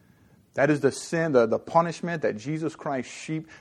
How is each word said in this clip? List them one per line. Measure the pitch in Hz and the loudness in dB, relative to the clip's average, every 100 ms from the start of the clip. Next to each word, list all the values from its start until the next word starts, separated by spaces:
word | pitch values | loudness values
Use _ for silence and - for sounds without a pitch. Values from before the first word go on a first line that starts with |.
| _ _ _ _ _ | _ _ _ _ _
That | - 139 | 0 2
is | 147 | 4
the | 139 | 2
sin, | - - 170 165 | 0 -4 -2 4
the, | 127 113 | 4 4
the | 110 | 2
punishment | - 165 170 160 175 170 | 0 2 2 -2 -6 -2
that | 139 107 | -2 -4
Jesus | 117 156 160 | -6 -6 -6
Christ's | - 156 135 120 | -6 -6 -6 -8
sheep | - - 156 156 - | -12 -8 -8 -8 -16